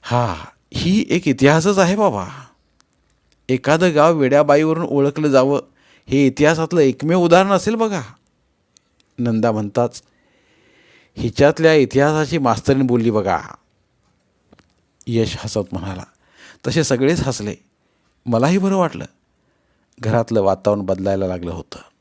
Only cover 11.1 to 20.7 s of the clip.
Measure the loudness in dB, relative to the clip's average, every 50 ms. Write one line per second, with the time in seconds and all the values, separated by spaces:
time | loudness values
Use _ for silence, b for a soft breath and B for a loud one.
11.1 | b -6 -6 -6 0 2 2 2 2 2 2 2 4 4 2 2 2 0 2 2
12.1 | 2 0 -2 -2 -4 -2 0 0 0 0 0 0 0 2 2 0 0 0 0 0
13.1 | 0 0 -2 0 -2 -4 -4 -10 -20 _ _ _ _ _ _ _ _ _ _ _
14.1 | _ _ _ _ _ _ _ _ -20 _ _ _ _ _ _ _ _ _ -10 -4
15.1 | -2 -2 -2 -2 -4 -8 -10 -6 -6 -6 -6 -6 -8 -10 -8 -10 -10 -12 -14 _
16.1 | _ b b b b b b b b b b -4 -2 -2 0 0 0 0 2 0
17.1 | 0 0 -2 -4 -6 -6 -8 -10 -10 -12 _ _ _ _ _ _ _ _ _ _
18.1 | _ _ _ -2 0 0 2 2 0 0 0 0 0 0 -2 -2 -4 -8 -14 -14
19.1 | _ _ _ _ _ _ _ _ _ _ _ _ _ _ _ _ _ -8 -6 -2
20.1 | -2 -2 -2 0 -2 0 2 0 0 0 0 -2